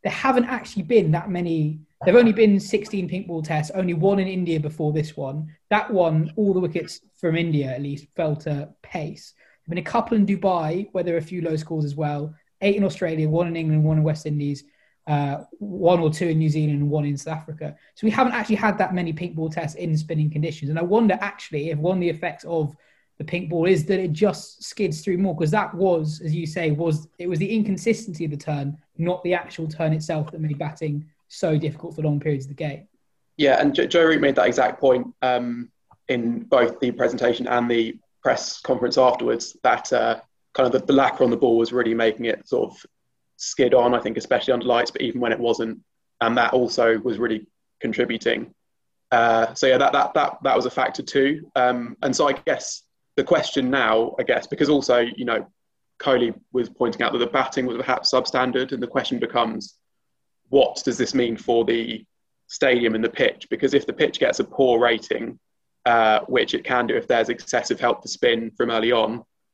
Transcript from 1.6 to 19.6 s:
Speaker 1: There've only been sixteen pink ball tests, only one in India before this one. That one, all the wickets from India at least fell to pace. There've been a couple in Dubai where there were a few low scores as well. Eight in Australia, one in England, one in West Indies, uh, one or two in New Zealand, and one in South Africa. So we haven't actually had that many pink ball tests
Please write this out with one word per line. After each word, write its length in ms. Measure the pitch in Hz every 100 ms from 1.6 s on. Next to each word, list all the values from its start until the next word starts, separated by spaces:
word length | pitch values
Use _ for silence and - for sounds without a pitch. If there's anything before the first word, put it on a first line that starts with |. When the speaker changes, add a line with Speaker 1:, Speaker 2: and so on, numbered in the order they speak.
| 151 156 - _
Speaker 1:
There've 120 | 185 226
only 160 | 233
been 280 | 208 214 202
sixteen 480 | - 208 - 202 180
pink 180 | 185 190
ball 160 | 165
tests, 280 | 160 156 156
only 200 | 190 180
one 240 | 160 190 196
in 100 | 190
India 320 | 185 175 160
before 320 | 151 - 151
this 240 | 156 151 -
one. 380 | 135 147 156 - _
That 200 | 208 -
one, 420 | 202 170 156 156 -
all 160 | 208
the 80 | 185
wickets 400 | 170 165 160 - _ _
from 200 | 170 160
India 360 | 170 151 135
at 80 | 127
least 260 | 143 143 -
fell 220 | - 156 151
to 320 | 160 143 147 _
pace. 500 | - 175 156 - - _ _ _
There've 140 | -
been 120 | 175 160
a 40 |
couple 260 | 240 - 226
in 100 | 190
Dubai 640 | 196 196 175 156 175 208
where 100 | 185
there 120 | 170
were 40 | 165
a 20 |
few 180 | 156 180
low 160 | 165 156
scores 280 | 156 160
as 100 | 147
well. 400 | 143 151 147 151 - _ _
Eight 160 | 202 202
in 80 |
Australia, 440 | 196 - 175 160 156
one 180 | 160 170
in 100 | 165
England, 280 | 156 151
one 140 | 156 156
in 60 |
West 220 | 156 156 156
Indies, 380 | 147 143 139 - _ _ _ -
uh, 380 | 147 143 139 - -
one 420 | 208 185 175 175
or 100 | 160
two 180 | 156 170
in 100 | 160
New 120 | 156
Zealand, 300 | 151 151 147
and 100 | 147
one 160 | 151 147
in 100 | 139
South 220 | 160 156
Africa. 360 | 156 151 147 - _
So 120 | - 220
we 40 |
haven't 240 | 214 247
actually 220 | 240 214 208
had 200 | 220 196
that 160 | 185
many 180 | 180 170
pink 220 | 160 175
ball 140 | 156 160
tests 280 | 170